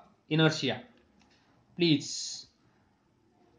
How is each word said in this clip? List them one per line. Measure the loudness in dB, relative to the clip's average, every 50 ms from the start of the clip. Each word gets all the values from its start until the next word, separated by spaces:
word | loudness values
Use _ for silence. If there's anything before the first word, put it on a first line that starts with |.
| -18 _ _ _ _ -2
inertia. | 2 4 4 4 2 0 -2 -4 -4 -6 -10 -18 _ _ _ _ _ _ _ _ _ _ _ _ _ _ _ _ _
Please | 0 2 2 2 2 0 -4 -10 -10 -10 -10 -12 -14 -16 -20 _ _ _ _ _ _ _ _ _ _ _ _ _ _ _ _ _ _ _ _ _